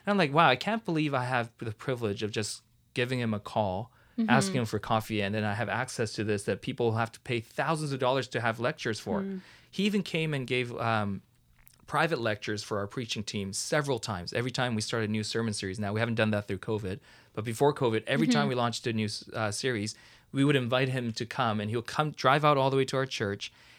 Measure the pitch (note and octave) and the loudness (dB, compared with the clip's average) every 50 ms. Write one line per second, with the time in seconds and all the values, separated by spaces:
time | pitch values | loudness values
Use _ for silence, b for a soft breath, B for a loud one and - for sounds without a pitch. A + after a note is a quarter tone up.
0 | B G3 G3+ G3 F3 C3+ C#3 D#3+ E3+ D#3+ D#3 - - G3+ A3 A3+ - - E3+ D#3 | B 0 2 4 4 4 6 6 8 8 6 6 2 0 -2 -2 -2 0 0 0
1 | D#3 D3 C#3 C3 B2 B2 C3 A#2+ A#2 A2+ - - A#2+ A2+ A2 - - - C3 A#2+ | 2 2 2 0 0 0 0 0 0 -2 -6 -8 -6 -6 -6 -4 -4 -4 -2 0
2 | A#2 G#2 G2+ G2 A2 G2+ G#2 A2+ G#2+ - - - - _ _ _ _ _ - C3 | 0 -2 -2 -2 -4 -2 -2 -2 -4 -4 -6 -10 -14 _ _ _ _ _ -4 -2
3 | B2 A#2+ C3 B2 A#2+ A2+ G#2+ G#2 - - - A#2 G#2+ F#2+ F2+ G2 A#2 - b b | -2 0 0 0 0 0 -2 -2 -4 -2 0 0 0 0 0 -4 -6 -10 b b
4 | b b b - A3+ G#3+ B2 C3+ F#3+ F#3+ F#3 C3 A#2 G#2+ - G#2 - - A#2 A2 | b b b -2 2 6 6 6 6 4 2 0 0 0 -2 -4 0 2 2 2
5 | G#2+ - A2+ G#2 G2+ G2 G#2 A2 G#2+ G#2 G2+ A2 A#2+ - G2 A2+ C3 - - - | 2 0 0 0 0 0 0 0 0 0 0 -2 -2 -2 -2 -2 -4 -4 -4 -4
6 | A#2 G2+ - - G#2 G#2+ G#2 G2+ - - G2 - - - B2 - B2 A#2 A2 A2+ | -4 -4 -2 -2 -2 0 0 0 0 -2 -2 -2 -4 -6 -4 0 0 0 2 2
7 | A#2 A2 - - - - B2 A#2 A2+ - - - C#3 D3 D#3+ D3+ D#3 C#3+ C#3 B2+ | 0 -2 -4 -8 -8 -4 -4 -4 -4 -6 -4 -4 -2 0 -2 -2 -2 -4 -2 0
8 | C3 B2 C3+ C3+ B2+ - - B2 A2+ A#2 A2+ A#2+ A#2 B2 D#3+ - - A#2+ G#2+ - | 2 2 2 2 0 -2 -4 -2 -2 -2 -2 0 -2 -2 -2 -2 -4 -4 -4 -4
9 | - G#2 F#2 G2 G2 G2 F#2+ F#2 B B B B B B - - G3 G#3 G3 G#3 | -4 -4 -4 -2 -4 -4 -8 -10 B B B B B B -4 -2 0 2 2 0
10 | F3+ - - E3 D#3+ D#3 D3 C3+ B2+ B2 B2+ B2+ B2+ A#2+ A#2 - - A#2 A2+ G#2+ | 0 -2 -2 -2 -2 -2 -2 -2 -2 -2 -2 -2 -2 -2 -4 -4 -2 0 0 0
11 | G#2 G2+ G2 F#2+ - _ _ _ _ _ _ - - - - - - - - D3 | 0 0 -2 -6 -8 _ _ _ _ _ _ -20 -20 -20 -20 -20 -10 -2 0 2
12 | D#3+ D#3+ E3+ B2 A2+ A2+ G#2+ G#2 - - G#2+ G#2 - - A2 G2+ G2+ G2+ - C3+ | 2 2 2 0 0 -2 -2 -2 -4 -4 -4 -4 -4 -4 -4 -4 -4 -4 -6 -6
13 | A#2+ A2+ - A#2 G#2 - - G#2+ G2 G2 F#2+ - - - E3 D3+ C#3+ C#3+ C3 A2+ | -6 -4 -6 -6 -6 -4 -4 -4 -4 -4 -4 -6 -4 0 0 0 0 0 -2 -2
14 | - - G#2 F2+ F2 E2 - - A#2+ B2+ - - B2+ B2+ A#2 G#2+ A2 - - A#2 | -2 -4 -6 -6 -6 -4 -2 -2 -2 -2 -2 -2 -2 0 0 -2 -2 -2 -2 -2
15 | A2 G#2 G#2+ A2 G#2 - - A2+ A#2 A2+ G#2 - G#2 F#2+ F#2 A2 G#2 G2+ G#2 G#2+ | 0 0 -2 -2 -2 -2 -2 -2 -2 -2 -2 -4 -4 -6 -4 -4 -4 -2 0 0
16 | A2+ A#2 A2+ A2 A2 G#2+ G#2+ G#2 G2+ - G2+ F#2 - - A2 G#2 G#2+ F#2 G2 - | 0 0 2 2 2 2 2 0 0 -2 -6 -6 -4 -4 -4 -2 -2 -4 -6 -8
17 | b b b b b b _ A2 G#2 A#2+ A2 - C#3+ C#3+ C#3+ - C3+ A#2 A2 A2 | b b b b b b _ -8 -6 -6 0 4 4 4 4 4 2 2 2 0
18 | - - C3 C#3+ D#3+ C#3 A#2+ D3 C#3+ C#3 B2+ A#2+ A#2+ A#2+ A2+ - - A#2+ A2+ A2 | 0 0 2 2 4 4 4 4 2 2 2 2 0 0 0 -2 -2 -2 0 0
19 | A2 G#2 - - - - - A#2 A2 G#2 G#2 - - C3 B2 G#2+ G#2 A2 b b | 0 -2 -4 -6 -10 -8 -4 -2 -2 -2 -2 -2 -2 -2 -2 -2 -2 -4 b b
20 | b b b b b b - C3+ C#3 D3 C#3+ C3 B2 A#2 B2+ B2+ C3+ C3 C3 C3 | b b b b b b 0 4 4 6 6 4 4 2 2 2 2 2 0 -2
21 | A#2+ A#2 A2 - A#2+ A2 - - B2+ A2+ G#2 G#2+ G#2 G#2+ A2+ A#2+ A2+ - - - | -2 -4 -4 -4 -6 -6 -2 0 0 2 2 0 -2 -2 -2 -2 -4 -2 -2 -2
22 | D#3 D3+ - - - C3 C#3 D3+ D3 D3+ D3 C3+ C3+ C3+ C3+ C3+ C3+ C3 - C3 | 0 -2 -2 2 4 4 4 6 6 4 4 6 4 4 4 2 2 2 0 -2
23 | C3+ C3+ - - A2+ G2 G2+ G2+ - - b b b b b | -2 -2 -2 -4 -2 -2 -2 -4 -6 -10 b b b b b